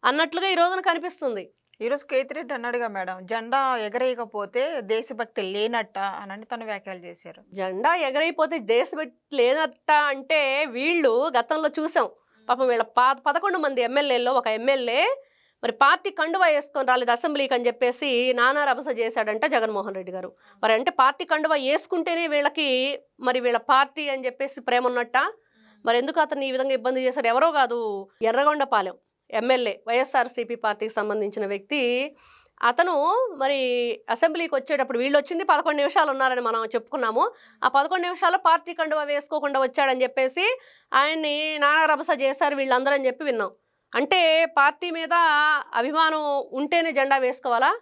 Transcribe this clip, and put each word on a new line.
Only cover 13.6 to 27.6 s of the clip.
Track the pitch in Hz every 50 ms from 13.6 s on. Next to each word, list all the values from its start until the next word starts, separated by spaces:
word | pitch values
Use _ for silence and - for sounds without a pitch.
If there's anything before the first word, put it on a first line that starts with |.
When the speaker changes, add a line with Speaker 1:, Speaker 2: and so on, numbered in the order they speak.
| 302 285 269 247
Speaker 1:
ఎమ్మెల్యేల్లో | 240 233 254 285 294 285 254 240 240 247 269
ఒక | 262 - 226
ఎమ్మెల్యే | 220 220 226 262 277 269 247 240 226 269 339 440 539 554 - _ _ _ _ _ _ _ -
మరి | 233
పార్టీ | 220 226 277 277 330 359 - 403
కండువా | 381 359 311 320 339 381 370 339
వేసుకొని | 302 285 285 285 _ 294 269 254
రాలేదు | 254 254 254 233
అసెంబ్లీకి | 240 233 - 339 302 277 277 262 269
అని | 240 240 240
చెప్పేసి | 233 240 262 240 247 247 - 285 254 240 247 254 254
నానా | 247 233 254 277 294 294
రభస | 277 247 233 285 294 254 226
చేశాడంట | 233 226 226 254 214 214 214 220 220
జగన్మోహన్ | 311 269 247 220 220 214 202 196 214 196
రెడ్డి | 190 185 185
గారు. | 185 185 185 180
Speaker 3:
అవును. | - _ _ _ _ _ -
Speaker 1:
మరి | 220 226
అంటే | 220 - -
పార్టీ | - - 247 262 285 - 359
కండువా | - 330 311 311 311 311
వేసుకుంటేనే | 294 262 262 294 320 - - - 349 320 359 339 330 339 320
వీళ్ళకి | 294 294 285 311 294 - 311 277 254 254 254 277 285 - _ _ _ _
మరి | 233 254 247 254
వీళ్ళ | 240 247 240 226
పార్టీ | 233 - 285 262 277 269 277 - 302 285
అని | 269 262 254
చెప్పేసి | 254 247 - 269 269 269 -
ప్రేమ | 247 - 247 247 247 247
ఉన్నట్ట? | 247 247 247 240 240 254
Speaker 3:
మ్మ్. | 285 381 440 _ _ _ _ _ _ _ _ _ _
Speaker 1:
మరి | 226 233 240
ఎందుకు | 254 277 320 330
అతన్ని | 311 311 311 277 277 269
ఈ |
విధంగా | 254 262 262 269 269
ఇబ్బంది | 254 214 254 262 254 262
చేశాడు? | 254 247 285 254 233
ఎవరో | 233 254 294 330
కాదు, | 311 302